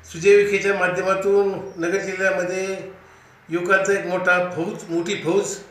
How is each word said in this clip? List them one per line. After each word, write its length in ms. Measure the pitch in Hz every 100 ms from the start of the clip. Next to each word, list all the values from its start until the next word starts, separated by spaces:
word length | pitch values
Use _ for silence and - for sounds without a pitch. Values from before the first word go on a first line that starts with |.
| -
सुजय 240 | 165 185 202
विखेच्या 380 | 202 196 196
माध्यमातून 960 | 196 175 180 190 190 196 202 196 180 - 170
नगर 220 | 175 190
जिल्ह्यामध्ये 960 | 190 185 190 185 180 185 190 190 - - - - - - -
युवकांचा 440 | 170 180 190 196
एक 140 | 196 175
मोठा 440 | 180 180 180 180 156
फौज, 280 | 180 - -
मोठी 260 | 165 170 202
फौज 340 | 147 196 196 - -